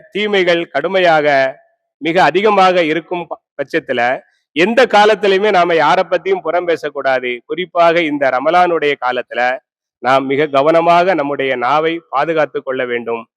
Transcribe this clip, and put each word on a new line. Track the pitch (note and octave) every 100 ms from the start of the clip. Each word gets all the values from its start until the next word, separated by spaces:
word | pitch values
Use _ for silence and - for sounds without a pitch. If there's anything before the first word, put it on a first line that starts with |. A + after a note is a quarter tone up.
| -
தீமைகள் | G3 G#3 G3+ F3+ E3+ E3
கடுமையாக, | C#3 E3+ F#3+ F3 D#3 D3 C#3 C3+ C#3 _ _ _ _
மிக | D3+ E3+
அதிகமாக | D3+ F3 G#3+ G3+ F#3 F3+
இருக்கும் | D#3 D#3+ D#3+ F3 E3
ப-, | - _ -
பட்சத்துல, | C#3 E3 C#3 B2 A#2+ C#3+ - _ _
எந்த | D3 F#3 A#3 A#3+
காலத்திலுமே | G#3 G#3 G#3 G3 F#3+ G#3+
நாம | F#3 F3 E3
யாரை | D3+ F#3 F3+
பத்தியும் | F3 F#3 F#3+
புறம் | D#3 F3 F3
பேசக்கூடாது. | D#3 D3+ C#3+ C3+ B2+ B2 A#2+ -
குறிப்பாக | D#3 F#3 F3 E3+ E3+
இந்த | D#3 D3 C3+
ரமலானுடைய | B2+ D3+ F3 F3+ E3 D3 C#3 B2
காலத்துல | B2 - A2+ B2 C3 _ _ _ _
நாம் | A#2+ C3+ C3+
மிக | C3+ D3+
கவனமாக | C3+ D3 E3 E3 E3+ F3+
நம்முடைய | E3+ C#3+ C#3 C3+ B2
நாவை | A#2+ D3+ D#3+ E3 -
பாதுகாத்து | B2+ D#3 D#3 C#3+ D3
கொள்ள | C3 C3 B2+
வேண்டும். | A#2+ A#2 A2+ A2+